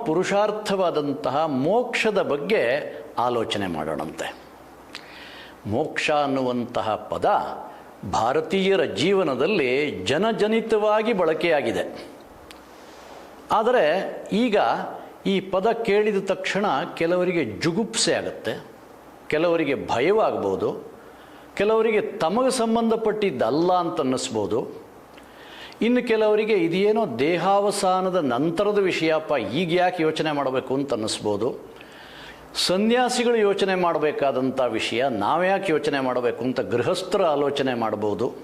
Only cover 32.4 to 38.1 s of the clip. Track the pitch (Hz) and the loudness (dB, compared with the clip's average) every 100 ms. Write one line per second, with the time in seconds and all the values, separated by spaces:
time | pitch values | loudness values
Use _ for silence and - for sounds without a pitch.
32.4 | - - - 180 220 240 247 240 240 233 | -12 -4 0 2 4 4 2 2 2 4
33.4 | 202 196 196 185 175 160 151 - 139 127 | 4 4 2 2 2 2 0 2 0 2
34.4 | 131 127 123 110 - 113 135 107 104 156 | 0 0 0 0 -2 0 0 0 0 2
35.4 | 185 190 185 151 151 143 131 127 120 113 | 2 0 0 0 0 0 0 0 0 0
36.4 | 127 127 101 117 120 180 - 202 175 143 | -2 -2 0 0 0 -2 0 0 2 2
37.4 | 143 139 131 120 110 104 107 | 0 0 -2 0 -2 0 -2